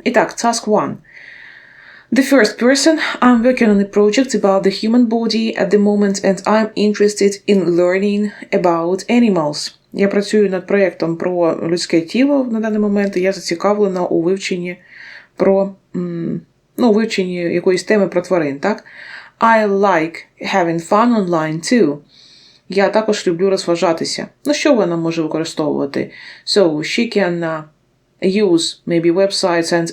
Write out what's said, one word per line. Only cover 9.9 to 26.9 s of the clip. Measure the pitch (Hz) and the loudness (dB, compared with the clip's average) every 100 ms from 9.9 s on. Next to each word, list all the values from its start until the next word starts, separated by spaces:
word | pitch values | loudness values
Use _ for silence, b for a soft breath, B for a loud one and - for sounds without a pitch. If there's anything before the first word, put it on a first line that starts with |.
Я | - 196 | -2 -2
працюю | 196 202 214 202 | 0 0 2 2
над | 185 180 | 0 -2
проєктом | 202 185 175 165 165 | 0 0 0 -4 -2
про | 180 180 170 - 165 | -2 0 0 0 -2
людське | 175 - - | -4 0 -2
тіло | 165 233 277 285 | 0 0 2 2
на | 247 226 | 0 -2
даний | 220 214 | -2 0
момент, | 208 202 202 190 | 0 0 0 0
і | |
я | 185 | -2
зацікавлена | 190 - 170 196 208 202 180 | -2 -4 -4 0 0 0 0
у | 180 170 | -2 0
вивченні | 165 190 - 185 175 180 B B B B B - | 0 -2 -4 -6 -6 -10 B B B B B -2
про, | 196 196 196 190 _ 180 | 2 2 0 -6 _ -8
м, | 175 170 165 170 - _ _ - | -6 -6 -6 -8 -10 _ _ -2
ну, | 240 | 2
у | |
вивченні | 208 226 - 185 | 2 0 -2 -4
якоїсь | 180 175 175 180 185 | -4 -2 -2 0 0
теми | - 214 185 | 0 0 0
про | 180 | -2
тварин, | 175 185 147 143 | -2 0 -2 -2
так? | 185 214 - B B B B B | -4 -4 -8 B B B B B
I | 226 226 208 | 2 2 2
like | 196 202 170 160 - - - - | 2 2 2 -2 -6 -20 -14 -4
having | 196 170 165 - | 0 0 -2 0
fun | 208 240 226 185 | 0 2 2 0
online | 170 156 160 - | -2 -2 -4 0
too. | 247 156 143 - b b b b b - | 2 2 0 -10 b b b b b -8
Я | - 190 | -2 0
також | - 220 208 - | 0 0 -2 -2
люблю | 170 196 | -2 0
розважатися. | 190 - 170 180 165 139 - - _ | 0 -2 0 0 -2 -4 -8 -10 _
Ну, | 262 | -4
що | 294 311 | 0 2
вона | 247 175 170 | 2 2 -2
може | 165 165 | -4 -4
використовувати? | 156 156 160 - 151 139 139 135 135 B B B B | -4 -4 -6 -4 -4 -2 -4 -4 -8 B B B B
So, | 214 175 151 | 2 2 0
she | 151 | -4